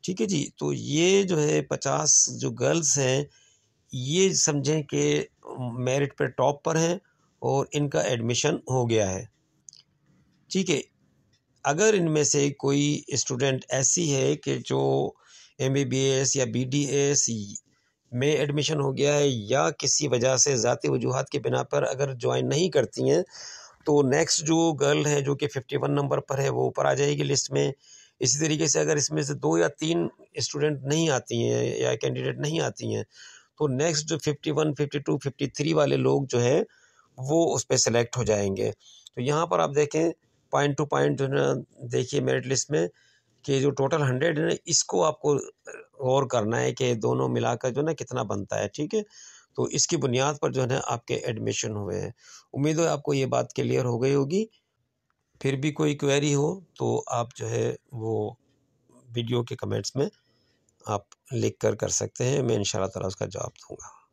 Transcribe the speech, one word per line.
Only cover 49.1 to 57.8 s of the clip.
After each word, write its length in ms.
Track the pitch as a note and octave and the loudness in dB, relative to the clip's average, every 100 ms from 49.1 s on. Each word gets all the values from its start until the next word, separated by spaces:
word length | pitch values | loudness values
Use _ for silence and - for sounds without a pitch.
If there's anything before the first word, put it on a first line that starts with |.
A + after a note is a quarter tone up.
| - - - _ - | -16 -20 -20 _ -4
तो 120 | B2 | -4
इसकी 280 | D3 - E3 | -2 -2 0
बुनियाद 420 | C3 B2+ C#3 C#3+ | 0 0 0 0
पर 100 | D3 | -2
जो 80 | C3 | -2
है 60 | B2 | -2
ना 100 | B2+ - | -2 -2
आपके 260 | B2 - C3 - | -6 -4 -4 -4
एडमिशन 460 | A2 A2 - A#2 | -4 -4 -4 -6
हुए 240 | G#2+ G2 F#2+ | -6 -6 -6
हैं। 160 | G2 - - - _ | -6 -12 -20 -20 _
उम्मीद 260 | C3 D3 D#3 | -4 -2 0
है 60 | E3 | 0
आपको 280 | D3 D3 | -2 -2
ये 120 | C#3 C3 | -2 0
बात 260 | B2+ B2 | 0 -2
क्लियर 320 | - A#2+ B2+ | -4 0 0
हो 140 | B2 A#2 | 0 0
गई 140 | C3+ | 0
होगी। 360 | C#3 C#3 F#3 - _ _ _ _ _ _ _ _ _ | 0 0 0 -2 _ _ _ _ _ _ _ _ _
फिर 160 | C3+ C3+ | -4 0
भी 140 | D3+ | -2
कोई 220 | C#3+ D3+ | 0 0
क्वेरी 380 | C#3+ C#3+ C#3 D3 | 0 2 2 2
हो 320 | C#3+ D3+ F#3+ E3+ - | 2 0 -2 -12 -6
तो 180 | A#2+ A#2 - | -2 -2 -2
आप 200 | B2 A#2 - | -4 -4 -6
जो 100 | A2+ | -4
है 300 | A#2 A#2 B2 | -2 -2 -4